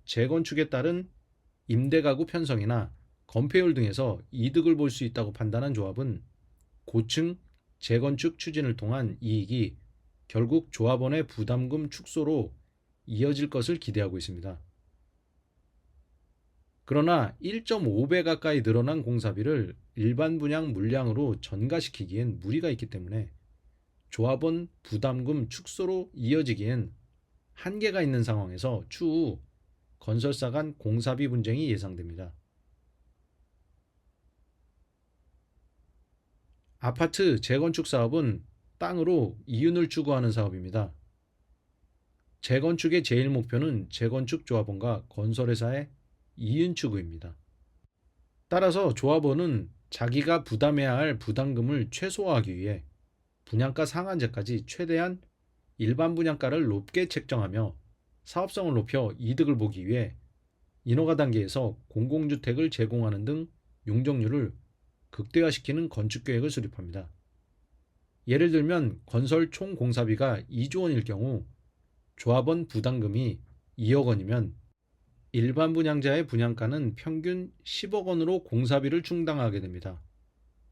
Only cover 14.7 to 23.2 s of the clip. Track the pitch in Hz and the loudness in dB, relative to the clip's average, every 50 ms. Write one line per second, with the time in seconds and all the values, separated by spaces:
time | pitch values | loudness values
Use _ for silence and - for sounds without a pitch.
14.7 | _ _ _ _ _ _ _ _ _ _ _ _ _ _ _ _ _ _ _ _ | _ _ _ _ _ _ _ _ _ _ _ _ _ _ _ _ _ _ _ _
15.7 | _ _ _ _ _ _ _ _ _ _ _ _ _ _ _ _ _ _ _ _ | _ _ _ _ _ _ _ _ _ _ _ _ _ _ _ _ _ _ _ _
16.7 | _ _ _ - 135 147 156 170 175 151 113 98 - - - 185 214 226 226 - | _ _ _ 0 2 2 4 4 4 4 2 0 -2 -6 -8 -6 -6 -6 -2 -2
17.7 | 226 208 160 113 98 107 131 143 175 180 156 165 160 - - 156 151 139 110 113 | -2 0 2 2 2 2 2 2 2 2 2 2 0 0 0 0 2 2 2 4
18.7 | 110 120 120 139 160 160 113 117 120 113 110 107 90 101 107 143 156 131 101 87 | 4 4 4 2 0 -2 -2 -2 -2 0 0 -2 -2 -2 -2 0 0 0 -2 -4
19.7 | - - - _ - 117 104 117 120 127 156 160 165 156 147 143 151 160 160 147 | -6 -14 -20 _ -6 0 0 2 2 2 0 0 0 0 0 0 0 0 -2 -2
20.7 | 110 92 101 110 127 135 127 117 107 131 147 123 104 - - - 107 98 113 135 | -2 -2 0 0 0 0 0 0 0 0 0 0 -2 -4 -6 -8 -4 -2 -2 0
21.7 | 165 165 - - - - 98 87 92 110 123 117 92 82 85 101 131 165 165 147 | 0 -2 -2 -4 -8 -10 -10 -6 -4 -2 -2 -2 -4 -4 -4 -2 -2 -2 0 -2
22.7 | 139 - 120 - - 92 90 90 107 110 | -4 -4 -6 -8 -8 -10 -10 -6 -6 -6